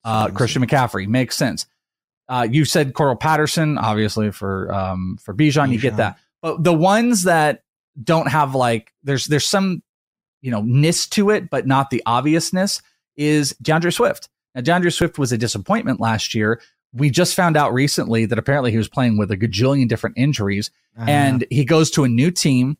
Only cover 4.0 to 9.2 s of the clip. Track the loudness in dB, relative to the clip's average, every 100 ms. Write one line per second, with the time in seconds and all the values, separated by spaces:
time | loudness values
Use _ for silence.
4 | 0 0 -4 -4 -6 -6 -4 -4 -4 -6
5 | -6 -10 -10 0 2 2 0 0 -2 0
6 | -2 -4 _ _ -8 0 2 4 4 4
7 | 2 2 2 4 2 0 _ _ _ -10
8 | 0 0 2 0 0 2 0 0 -4 _
9 | -4 -4